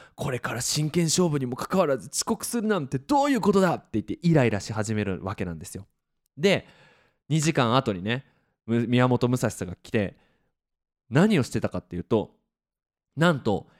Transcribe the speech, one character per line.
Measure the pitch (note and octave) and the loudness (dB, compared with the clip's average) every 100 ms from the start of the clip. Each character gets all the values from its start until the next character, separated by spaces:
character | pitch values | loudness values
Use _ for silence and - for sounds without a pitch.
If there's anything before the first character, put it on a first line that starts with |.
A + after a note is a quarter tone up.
| - - | -20 -10
「こ | C#3 | -6
れ | B2 | -6
か | - | -6
ら | A2+ | -6
真 | - D3+ D3+ | -4 -2 0
剣 | E3 | 0
勝 | E3 - F3+ | 0 2 2
負 | D3 | 0
に | B2+ | -4
も | |
か | A#2 - | -6 -4
か | F#3 | 0
わ | D#3+ | 0
ら | C3+ | 0
ず | - | -4
遅 | - | -6
刻 | - A3+ | -4 -4
す | - A#3+ | -4 -4
る | G#3+ | 0
な | G3 | -2
ん | C3 | -2
て | C3+ | -6
ど | - C#4 | 0 2
う | C#4+ | 2
い | B3 | 2
う | |
こ | G3 | 4
と | G3 | 4
だ」 | F#3 C3 | 4 0
っ | |
て | - | -4
言 | G#2+ | -6
っ | |
て | - - | -4 -2
イ | E3+ | 4
ラ | D#3 A#2+ | 4 4
イ | |
ラ | G2+ | 2
し | - | -4
始 | A2 G#2+ G#2+ | -4 -2 -2
め | |
る | G2+ F#2 | -2 -4
わ | F#2+ G2+ | -6 -6
け | |
な | F2+ | -8
ん | D#2+ | -8
で | F2 | -12
す | F#2+ | -16
よ。 | G2 _ _ _ _ - | -16 _ _ _ _ -2
で、 | F#3 D#3+ - _ _ _ _ _ - | 0 0 -2 _ _ _ _ _ -4
二 | D#3 | 0
時 | D3+ | 2
間 | D3+ A#2 B2+ | 2 2 2
後 | B2+ | 0
に | F#2 | -4
ね、 | G2 B2 - _ _ _ - | -4 -6 -8 _ _ _ -2
む-、 | A#2 A#2 | 0 2
宮 | B2 B2+ | 4 4
本 | B2 A#2+ | 4 2
武 | B2+ | 0
蔵 | A#2 | -2
さ | - | -4
ん | F2+ | -10
が | F2 | -12
来 | - | -4
て、 | A2+ F#2+ - _ _ _ _ _ _ _ _ - | -2 -2 -6 _ _ _ _ _ _ _ _ -2
何 | A#2+ G#3 F#3+ | 2 4 4
を | |
し | A#2 | 0
て | A#2 | -2
た | G2+ | -4
か | F#2 | -6
っ | |
て | - | -8
い | F2 | -8
う | |
と、 | - A2 F2 _ _ _ _ _ _ _ _ - | 0 0 -2 _ _ _ _ _ _ _ _ 0
な | E3+ | 2
ん | C#3+ | 2
と、 | A2 F#2 - | 0 -4 -6